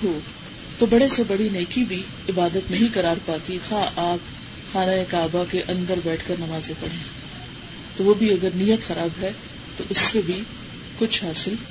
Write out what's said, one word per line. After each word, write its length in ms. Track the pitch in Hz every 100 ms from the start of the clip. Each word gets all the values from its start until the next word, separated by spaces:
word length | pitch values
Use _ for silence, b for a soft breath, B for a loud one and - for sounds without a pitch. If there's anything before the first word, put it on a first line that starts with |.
ہو 180 | 208 156 - - - - - -
تو 80 | 226
بڑے 220 | 233 269
سے 140 | 240 202
بڑی 200 | 196 214
نیکی 320 | 190 175 254
بھی 180 | 220 185 - - -
عبادت 420 | 180 175 185 190
نہیں 180 | 185 233
قرار 220 | 202 170 170
پاتی، 340 | - 160 - 185 -
خواہ 320 | 208 185 -
آپ 180 | 175 175 - - - - -
خانہ 180 | 190 185 190 180
کعبہ 340 | 175 165 175 175
کے 120 | 185 151
اندر 260 | 180 180 180
بیٹھ 180 | 165 160 -
کر 60 | 175
نمازیں 360 | 165 160 156 156
پڑھیں 220 | 165 170 - - - - - - - - - -
تو 80 |
وہ 100 | 196
بھی 180 | 208 214
اگر 160 | 185 185
نیت 340 | 180 202 226 -
خراب 340 | 165 170 170
ہے 100 | 185 220 - - - -
تو 80 | -
اس 100 | 202
سے 220 | - 226 170
بھی 140 | 185 220 - - - - -
کچھ 260 | 226 -
حاصل 300 | 175 156 185 220 -